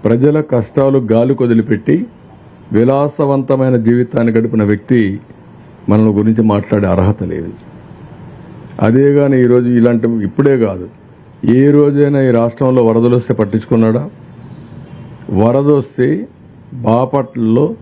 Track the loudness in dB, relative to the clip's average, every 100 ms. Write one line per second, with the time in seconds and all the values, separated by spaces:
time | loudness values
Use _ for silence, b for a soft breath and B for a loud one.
0 | 0 0 2 0 -2 -4 -2 -2 0 0
1 | 0 0 2 0 0 0 0 -4 -2 -2
2 | -4 -14 -20 -20 -20 -20 -6 0 0 0
3 | -2 -2 -2 -2 -2 -2 0 0 0 0
4 | -2 -2 0 0 0 0 0 -2 0 0
5 | 0 -4 -12 -20 -20 -20 -20 -12 -2 2
6 | 2 2 0 0 0 0 -2 -2 0 0
7 | 0 -2 -6 -8 -10 -16 -20 -20 -20 -20
8 | -20 -20 -20 -20 -20 -20 -18 -2 0 2
9 | 2 2 2 2 4 2 2 2 2 2
10 | -2 -2 -4 0 0 0 -2 -4 -12 -18
11 | -20 -20 -20 -6 0 2 4 4 2 2
12 | 0 2 2 2 0 0 0 2 2 2
13 | 2 0 -2 -2 -2 -2 -2 0 2 0
14 | -6 -16 -20 -20 -20 -20 -20 -20 -20 -20
15 | -20 -18 -6 0 2 2 2 0 -2 -4
16 | -2 -2 -6 -18 -20 -20 -20 -6 -2 0
17 | 0 -2 -4 -4 0 0 0 -4